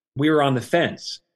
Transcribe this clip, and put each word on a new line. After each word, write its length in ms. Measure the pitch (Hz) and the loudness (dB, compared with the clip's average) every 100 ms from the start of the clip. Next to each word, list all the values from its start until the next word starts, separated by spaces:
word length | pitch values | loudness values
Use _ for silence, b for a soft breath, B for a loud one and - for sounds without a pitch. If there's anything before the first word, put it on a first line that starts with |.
| _ - | _ -2
We 140 | 151 | 2
were 140 | 151 | 2
on 100 | 139 | 2
the 80 | 127 | 0
fence, 580 | - 170 131 - - - _ | 0 -2 -2 -6 -14 -16 _